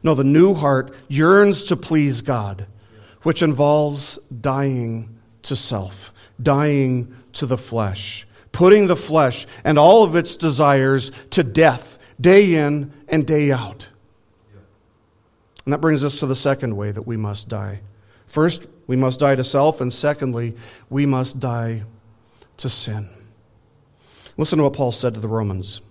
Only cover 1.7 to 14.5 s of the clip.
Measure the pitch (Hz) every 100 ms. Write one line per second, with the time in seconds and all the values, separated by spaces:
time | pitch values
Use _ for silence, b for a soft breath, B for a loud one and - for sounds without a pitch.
1.7 | 165 - 160 143 120 107 123 101 95 101
2.7 | - b b b b 160 - 165 131 147
3.7 | 151 147 143 135 - _ 123 135 135 139
4.7 | 127 117 113 107 113 _ _ - 135 -
5.7 | 107 95 98 - b b - 127 139 151
6.7 | 143 131 127 120 B B - 131 123 -
7.7 | 113 101 95 - - - b b - 180
8.7 | 208 196 165 - 156 139 120 - B -
9.7 | 151 156 226 202 165 160 - 165 131 147
10.7 | 139 135 135 123 B B - 139 107 160
11.7 | 120 - - b - 175 196 202 160 147
12.7 | 147 143 - - 160 147 151 143 127 107
13.7 | - - _ _ _ _ _ _